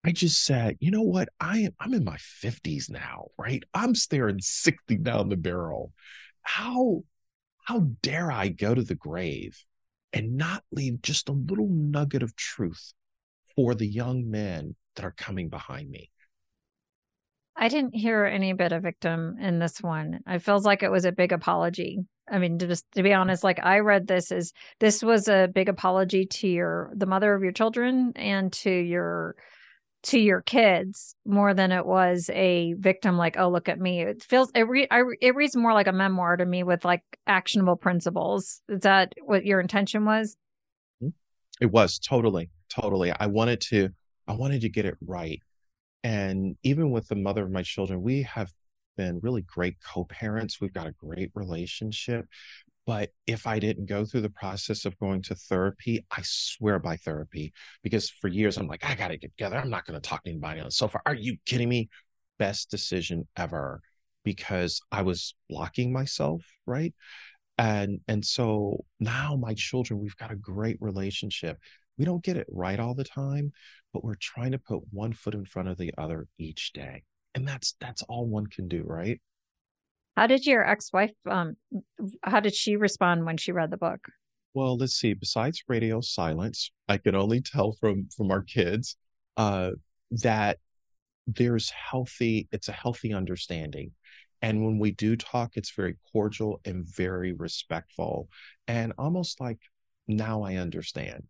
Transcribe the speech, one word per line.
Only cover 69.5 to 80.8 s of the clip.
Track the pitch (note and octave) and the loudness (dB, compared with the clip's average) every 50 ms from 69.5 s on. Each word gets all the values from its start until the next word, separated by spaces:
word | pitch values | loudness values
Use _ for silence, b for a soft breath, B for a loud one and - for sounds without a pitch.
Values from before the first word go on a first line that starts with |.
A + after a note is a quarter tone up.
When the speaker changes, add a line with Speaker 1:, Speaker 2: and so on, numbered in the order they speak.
| A2 | -4
Speaker 1:
children, | G#2 - - - B2+ A#2+ - A2+ G2+ | -6 -6 -4 -2 -4 -2 -2 -4 -6
we've | G#2 G#2 G2 | -6 -8 -10
got | - A2+ A2 | -12 -12 -10
a | A2 | -10
great | G2 G#2 - F#2 G2+ A2 A2+ A2+ - | -12 -10 -8 -6 -4 -4 -4 -4 -4
relationship. | A2 G#2+ F#2+ G2 G2 G2 G2 - - G#2 - - - E2 D2+ - b b b b b b _ - | -6 -6 -4 -4 -6 -6 -6 -6 -8 -8 -8 -6 -8 -8 -8 -10 b b b b b b _ -2
We | C#3+ | -2
don't | F3 F3+ F3 | -2 -2 -2
get | - F#3+ F3+ | -4 -4 -4
it | D#3 - - | -4 -6 -8
right | - F#2 F2+ F#2 G2 G#2 | -8 -6 -4 -2 -2 -2
all | A2+ A#2+ B2 | -2 -4 -4
the | C3 | -6
time, | C3+ - - C#3 C#3 C#3 C#3 D3 D3 D3 b b b b b b b _ | -8 -8 -8 -8 -6 -4 -4 -4 -4 -6 b b b b b b b _
but | - F#2 - | -10 -8 -6
we're | A2+ G#2 | -6 -8
trying | - - - - A#2+ A#2+ C3 | -8 -10 -12 -8 -6 -4 -4
to | C3 C3 | -4 -6
put | _ - G#2+ - - - | _ -6 -8 -8 -8 -10
one | G#2 G2+ G#2+ A2+ | -10 -6 -6 -6
foot | A2 - - G#2+ G#2 | -6 -6 -8 -8 -6
in | G#2 G2 | -6 -10
front | - - F#2+ F#2 F#2 | -8 -8 -6 -6 -6
of | F2+ | -6
the | F2 F2+ E2 - - | -6 -6 -8 -6 -6
other | D#2 D#2+ E2 D#2+ - - _ - | -6 -6 -6 -8 -10 -12 _ -12
each | E2 D#2 D#2+ - - - | -12 -10 -10 -10 -10 -10
day. | _ - C#2 C2+ C2 C#2 _ _ _ _ _ _ _ | _ -12 -14 -14 -14 -18 _ _ _ _ _ _ _
And | C3 C3 C#3 | -8 -6 -6
that's, | C#3 B2+ - - - _ | -8 -6 -6 -8 -8 _
that's | - B2 B2 - | -14 -12 -12 -12
all | - - B2 A#2+ A#2+ | -12 -8 -8 -6 -4
one | A#2 G#2 G#2+ G#2 | -2 -2 -4 -4
can | G#2 - - F#2 F2 | -6 -8 -10 -6 -4
do, | F2 E2 D#2 | -4 -6 -4
right? | D#2 D#2+ E2 F2 G#2+ C#3 - _ _ _ _ _ _ _ _ _ _ _ _ _ _ _ _ _ _ _ | -6 -8 -6 -4 -4 -6 -6 _ _ _ _ _ _ _ _ _ _ _ _ _ _ _ _ _ _ _
Speaker 2:
How | - G#3+ | 2 4
did | A#3 C4 C4+ C4 | 4 4 4 4
your | D4 C4 A3+ G3 | 4 4 4 4
ex-wife, | - G#3 G#3 | 2 0 0